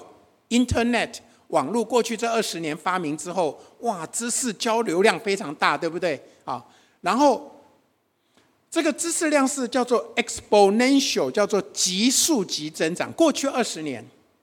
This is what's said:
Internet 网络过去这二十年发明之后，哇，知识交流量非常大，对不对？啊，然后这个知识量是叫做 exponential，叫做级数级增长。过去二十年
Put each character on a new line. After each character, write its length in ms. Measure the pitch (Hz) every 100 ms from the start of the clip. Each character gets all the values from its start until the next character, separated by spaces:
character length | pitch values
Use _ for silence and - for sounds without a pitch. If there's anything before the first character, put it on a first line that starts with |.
| - - _ _ -
Internet 680 | 233 247 - 233 233 165 - - _ -
网 180 | 160 135
络 180 | 226 214
过 160 | 247
去 160 | 233 226
这 100 | 233
二 140 | 226
十 180 | 220 170
年 160 | 165 156
发 220 | 190 185
明 180 | 156 151
之 160 | 175
后， 280 | 175 156 - - -
哇， 220 | 233 190 156
知 240 | - 233
识 200 | - 254
交 300 | 180 233 220
流 220 | 226 165
量 160 | 214 170
非 160 | 202 196
常 180 | 175 151
大， 220 | 185 147
对 100 | 170
不 120 | 170
对？ 200 | 175 135 - _
啊， 200 | - 123 - _ _ _
然 160 | 170 220
后 340 | 285 226 - - _ _ _ _ _ _ _ _ _ _ _
这 140 | 330
个 100 | 320
知 180 | 311 339
识 180 | 320 320
量 180 | 294 254
是 200 | 269 240
叫 160 | 269
做 300 | 247 226 - -
exponential， 1160 | 226 - - 208 196 214 254 277 269 202 135
叫 160 | 214 202
做 120 | 202 -
级 380 | - - 185 240
数 340 | - - 277 180
级 240 | - 151
增 240 | - 160
长。 180 | 180 120
过 180 | - 320
去 160 | - 269
二 160 | 262
十 180 | 214 175
年 240 | 151 120 113 _ _ _